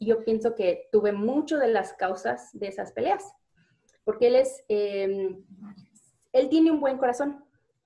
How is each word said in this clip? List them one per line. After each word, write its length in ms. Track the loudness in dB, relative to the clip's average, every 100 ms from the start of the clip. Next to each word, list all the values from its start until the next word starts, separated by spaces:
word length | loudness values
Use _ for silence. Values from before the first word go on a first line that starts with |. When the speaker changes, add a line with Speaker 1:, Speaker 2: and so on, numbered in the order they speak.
Speaker 1:
yo 220 | -2 0
pienso 320 | 0 -2 -2 0
que 320 | 0 -2 0
tuve 200 | 2 2
mucho 460 | 0 0 -2 -2 0
de 100 | 2
las 240 | 0 -2
causas 560 | -4 -6 -4 -6 -8 -10
de 140 | -12 -10
esas 240 | -10 -10
peleas, 320 | -4 -2 -2 -4 -20 _ _ _ _ _ _
porque 240 | -6 0 4
él 80 | 4
es, 280 | 2 -2 -4
em, 760 | -2 -2 -2 -4 -2 -4 -8 -16 -20 -20 -20 -20 _ _ _ _
él 160 | 2 4
tiene 220 | 6 6
un 80 | 4
buen 180 | 0 0
corazón, 340 | 0 0 -4 -6
Speaker 2:
Ujú. 100 | -14 _ _ _